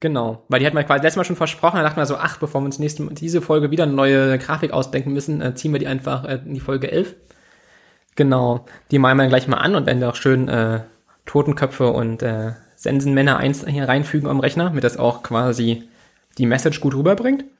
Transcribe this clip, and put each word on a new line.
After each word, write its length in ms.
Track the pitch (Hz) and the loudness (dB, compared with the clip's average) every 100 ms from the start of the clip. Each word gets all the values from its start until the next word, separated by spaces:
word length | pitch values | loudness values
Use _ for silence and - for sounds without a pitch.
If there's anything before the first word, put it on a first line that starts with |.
Genau, 460 | 160 139 117 113 - | -4 -2 -4 -6 -2
weil 120 | 127 | 0
die 60 | 147 | 2
hatten 120 | 147 | 0
wir 60 | |
quasi 180 | 143 139 | 0 2
letztes 160 | 156 185 | 2 0
Mal 60 | |
schon 120 | 175 175 | -2 -2
versprochen, 400 | 156 - 170 175 | -4 0 0 2
da 60 | |
dachten 180 | 151 156 | 0 0
wir 60 | 143 | -2
so, 100 | 147 | -2
ach, 220 | 160 - | -4 -4
bevor 240 | 151 139 | -6 -4
wir 40 | 139 | -4
uns 120 | 135 | -4
nächste, 260 | 151 151 151 | -4 -4 -8
diese 300 | 151 160 170 | -8 -4 -2
Folge 280 | - 156 147 | 0 2 2
wieder 140 | 165 | 0
eine 80 | 156 | 0
neue 460 | 139 135 135 135 131 | 2 4 4 4 0
Grafik 340 | 135 151 151 | -2 -4 -2
ausdenken 400 | - 131 135 135 | -2 -2 -4 -2
müssen, 300 | 139 139 151 | -4 -4 -4
äh, 120 | 127 | -4
ziehen 180 | 127 156 | -4 -2
wir 60 | 143 | -2
die 100 | 131 | -2
einfach, 360 | 131 135 131 | -4 -4 -6
äh, 160 | 139 131 | -4 -8
in 120 | 151 | -8
die 60 | 135 | -10
Folge 300 | - 135 127 | -6 -4 -2
elf. 260 | - 185 - _ _ _ _ _ _ _ _ _ - | -2 -2 -8 _ _ _ _ _ _ _ _ _ 0
Genau, 480 | 139 127 123 120 - - - | 2 4 2 -2 -6 -20 0
die 80 | 139 | 4
malen 200 | 131 135 | 6 6
wir 60 | |
dann 60 | 135 | 4
gleich 160 | 127 139 | 4 2
mal 120 | 131 | 0
an 160 | 165 | 2
und 100 | 196 | 2
werden 160 | 131 123 | 2 0
da 80 | 123 | 0
auch 80 | - | 0
schön, 320 | 139 131 131 | 2 2 2
äh, 320 | 123 113 113 113 _ _ _ - | 0 0 -2 -6 _ _ _ -2
Totenköpfe 640 | 143 147 147 135 - 123 | 0 2 0 -2 0 0
und, 320 | 117 113 113 | 2 -2 -4
äh, 300 | 123 110 110 113 _ _ | -4 -4 -6 -8 _ _
Sensenmänner 600 | - 139 139 135 139 131 | -2 0 2 2 2 2
eins 260 | 135 139 - | 0 -2 -4
hier 220 | 143 131 | -2 0
reinfügen 400 | 135 147 151 143 | 0 0 -2 0
am 120 | 135 | 0
Rechner, 240 | 139 165 | 0 0
damit 200 | 175 147 | -2 0
das 140 | 120 - | -2 0
auch 240 | 120 120 | 0 0
quasi 640 | - 117 123 120 117 117 - _ _ _ _ - | -4 -2 0 0 0 -2 -6 _ _ _ _ -2
die 80 | |
Message 380 | 120 120 160 151 | 0 2 0 0
gut 120 | 143 | -2
rüberbringt. 520 | 135 160 202 240 277 - | 2 2 2 2 -2 -4